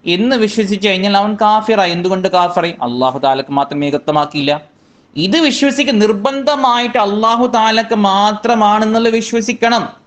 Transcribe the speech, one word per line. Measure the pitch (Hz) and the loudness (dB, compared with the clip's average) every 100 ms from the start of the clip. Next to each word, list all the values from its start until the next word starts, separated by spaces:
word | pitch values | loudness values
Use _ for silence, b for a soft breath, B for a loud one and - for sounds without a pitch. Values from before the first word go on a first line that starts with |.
എന്ന് | 160 180 240 262 | -2 0 0 0
വിശ്വസിച്ചു | 214 226 196 202 208 | 0 0 -2 -2 0
കഴിഞ്ഞാൽ | 185 196 196 | 0 0 0
അവൻ | 208 208 | 0 0
കാഫിറായി. | 214 214 214 214 180 175 | 2 2 2 0 0 0
എന്തുകൊണ്ട് | 180 190 185 | -2 -2 0
കാഫിറായി? | 180 175 175 170 - 120 | 0 2 0 -2 -4 -6
അല്ലാഹു | 123 127 131 135 | 0 -2 0 0
തആലക്ക് | 135 135 139 | 0 -2 -2
മാത്രം | 139 147 143 | -2 -2 -2
ഏകത്വമാക്കിയില്ല. | 139 - 151 147 151 143 147 - _ b b b 143 185 | -2 0 -2 -2 -4 -2 -4 -6 _ b b b -4 0
ഇത് | 311 311 | 2 2
വിശ്വസിക്ക, | - 277 254 285 220 | 2 0 0 0 2
നിർബന്ധമായിട്ട് | 214 208 240 269 269 285 269 240 240 240 202 | 2 2 -2 -2 -2 0 0 0 0 0 0
അല്ലാഹു | 208 226 233 247 240 | 0 0 0 0 2
തആലക്ക് | 220 220 220 220 202 | 2 0 0 0 2
മാത്രമാണെന്നുള്ള | 196 208 208 233 233 208 214 220 226 233 226 | 2 0 0 0 2 2 2 2 2 2 0
വിശ്വസിക്കണം. | 220 233 214 240 233 233 - - | -2 -4 -2 -2 0 0 -4 -12